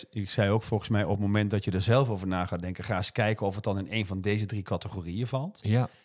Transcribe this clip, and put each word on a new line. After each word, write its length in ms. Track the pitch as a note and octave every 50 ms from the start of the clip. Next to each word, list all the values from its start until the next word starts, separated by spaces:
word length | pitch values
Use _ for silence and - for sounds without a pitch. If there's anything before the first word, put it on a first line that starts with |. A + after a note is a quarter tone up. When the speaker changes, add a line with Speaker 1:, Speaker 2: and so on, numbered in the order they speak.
| - -
Speaker 1:
ik 200 | - A2 G2 -
zei 200 | - - G#2 G2
ook 120 | G#2 A2
volgens 280 | - - A#2 G#2 - -
mij 140 | A2+ G#2 G#2
op 60 | D#2
het 100 | G#2 G2
moment 300 | G#2 G2+ G2+ G#2+ G#2 G2+
dat 140 | G#2+ G2+ -
je 60 | G#2
er 100 | F2+ F#2+
zelf 260 | G2 A2+ A#2 C3 C#3 A#2+
over 180 | G#2+ F#2 F#2+
na 200 | F#2+ F#2 F2+ F2+
gaat 140 | - F2+ F2
denken, 220 | F2 F2+ F2+ - F#2
ga 120 | G2+ G#2
eens 160 | F2+ F2+ -
kijken 340 | - - A2 G#2+ A2 - G#2+
of 80 | G2 F#2+
het 100 | G2+ -
dan 140 | G#2+ G2 F#2+
in 80 | F#2+ -
een 160 | G#2 A2 G#2
van 140 | F#2+ F#2+ F#2+
deze 260 | F#2 G#2 G#2 G#2+ G#2+
drie 160 | G2 A2 G#2
categorieën 640 | F#2 - G2 F2 - G2 - F#2+ E2+ E2 F2 G#2+ B2
valt. 320 | A#2 C3+ C3 C#3+ F#3+ - -
Speaker 2:
Ja. 260 | - G2+ A2 B2 B2 - - -